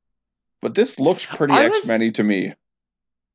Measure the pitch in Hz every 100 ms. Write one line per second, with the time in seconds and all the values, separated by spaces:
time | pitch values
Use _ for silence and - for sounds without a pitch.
0 | _ _ _ _ _ - 117 120 254 -
1 | 135 185 - - 147 214 294 427 - 113
2 | 113 110 107 98 95 - _ _ _ _
3 | _ _ _